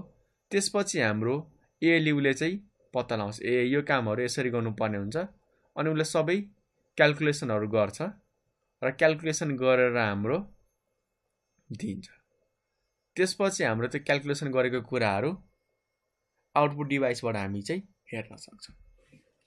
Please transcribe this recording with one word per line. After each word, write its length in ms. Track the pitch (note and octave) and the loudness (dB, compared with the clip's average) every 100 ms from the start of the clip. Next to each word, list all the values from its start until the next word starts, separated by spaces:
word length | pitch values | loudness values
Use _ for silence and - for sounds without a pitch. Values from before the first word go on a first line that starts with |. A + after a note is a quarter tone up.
| F#3+ _ _ _ - | -8 _ _ _ -4
त्यसपछि 480 | G3 G3 G3+ G3+ D#3+ | -2 0 -2 -2 0
हाम्रो 360 | A2 G#2+ A2+ C#3 - _ _ - | 0 0 0 -2 -6 _ _ -2
एएलयूले 520 | D#3+ E3 D#3 C#3+ C#3 | 2 4 4 2 2
चाहिँ 240 | C3+ D#3+ G3+ - _ _ | 0 -2 -4 -10 _ _
पत्ता 220 | B2+ A#2+ A2 | -6 -2 -2
लगाउँछ, 260 | G2+ A2 | -4 -4
ए, 220 | A#2 B2 B2 | 0 2 2
यो 160 | C#3+ | 0
कामहरू 380 | C#3+ C#3 A2 A2+ | 2 0 0 0
यसरी 260 | B2 - B2+ | -2 -2 -2
गर्नुपर्ने 480 | A#2+ A2+ G#2+ A2 G2+ | -2 -2 -2 -2 -2
हुन्छ, 200 | G2+ D#3 F#3+ - _ _ _ - | -4 -6 -8 -12 _ _ _ -4
अनि 140 | D3+ | -2
उसले 140 | D#3 | 0
सबै 340 | D#3 E3 D#3 F#3+ G3+ _ _ _ _ - | 0 2 2 0 -2 _ _ _ _ 4
क्यालकुलेसनहरू 720 | D3+ D3 D3+ C#3+ B2+ G#2+ G#2+ | 4 4 0 0 0 0 2
गर्छ 320 | A2 G2+ - F3 - _ _ _ _ _ - | 2 0 -2 -8 -8 _ _ _ _ _ -6
र 100 | C3 | -4
क्यालकुलेसन 640 | C3+ D#3+ D#3 D#3+ D3+ D#3 B2+ | 2 2 2 -2 -2 -2 0
गरेर 400 | C3 B2+ B2 A#2+ | 4 4 4 2
हाम्रो 400 | G#2+ G2+ G#2+ E3 G3+ - _ _ _ _ _ _ _ _ _ _ _ | 0 0 -2 -2 -4 -18 _ _ _ _ _ _ _ _ _ _ _
दिन्छ। 380 | A2 G#3 F#2+ - _ _ _ _ _ _ _ _ _ _ - | -10 -8 -8 -12 _ _ _ _ _ _ _ _ _ _ -2
त्यसपछि 480 | F#3 - G3 F#3+ | -2 0 -2 0
हाम्रो 240 | C3+ A2 B2 | 0 0 -2
त्यो 140 | C#3+ | -4
क्यालकुलेसन 460 | D3 C#3+ C#3+ C#3+ C#3+ | 0 0 0 -4 0
गरेको 320 | B2+ B2+ B2 | 0 2 0
कुराहरू 480 | A2+ B2+ G#2+ G2 C#3 F#3+ - _ _ _ _ _ _ _ _ _ _ C#3+ | -2 0 2 2 -2 -4 -14 _ _ _ _ _ _ _ _ _ _ 2
आउटपुट 320 | D3 C#3+ C#3+ | 2 0 -2
डिभाइसबाट 480 | C#3 C3 A#2+ A#2+ G#2 | 0 0 -2 -4 -4
हामी 260 | G2 G2+ | -4 -6
चाहिँ 200 | G2 F3+ - _ - | -6 -8 -8 _ -12
हेर्न 260 | A2+ G#2+ G2+ | -12 -10 -16
सक्छौँ। 400 | - - - - - _ _ - _ _ | -20 -20 -20 -20 -20 _ _ -20 _ _